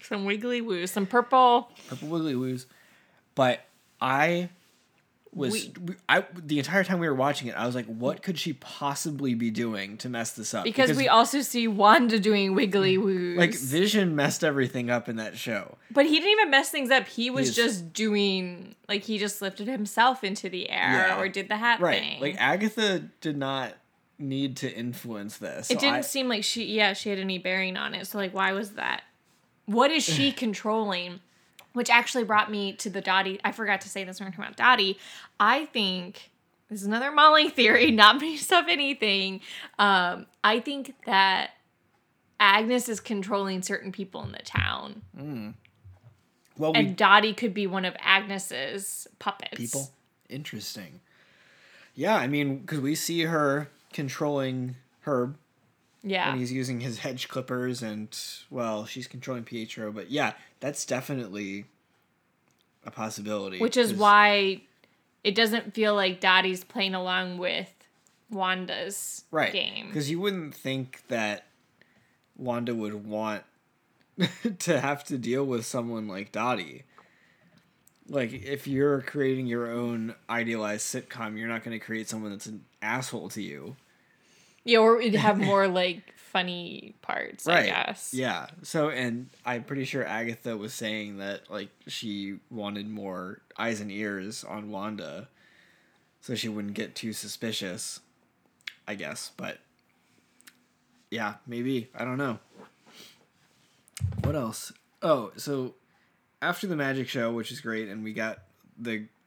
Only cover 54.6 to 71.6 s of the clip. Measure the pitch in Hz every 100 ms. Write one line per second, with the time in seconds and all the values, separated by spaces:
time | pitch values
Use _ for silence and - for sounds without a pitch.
54.6 | 127 123 _ _ - 131 123 147 _ _
55.6 | _ _ _ _ 202 190 175 131 123 127
56.6 | 127 123 120 113 147 143 - 135 127 127
57.6 | 127 123 110 107 107 - - - - 131
58.6 | 117 107 107 127 123 127 131 123 110 117
59.6 | 113 - 107 107 98 143 120 - - _
60.6 | 131 147 - 127 131 139 110 101 98 98
61.6 | 104 _ _ _ _ _ _ _ _ _
62.6 | _ _ - - 110 107 104 107 - 92
63.6 | 226 254 233 196 208 208 208 208 196 185
64.6 | - _ _ _ _ _ 208 202 226 226
65.6 | 214 226 214 208 190 185 190 185 190 185
66.6 | - 247 190 185 180 185 185 180 180 -
67.6 | 180 _ _ _ _ _ - 208 185 185
68.6 | 180 - 190 208 - - - 156 135 196
69.6 | - 104 - 151 143 170 202 190 151 -
70.6 | 135 135 131 - - 120 107 104 - _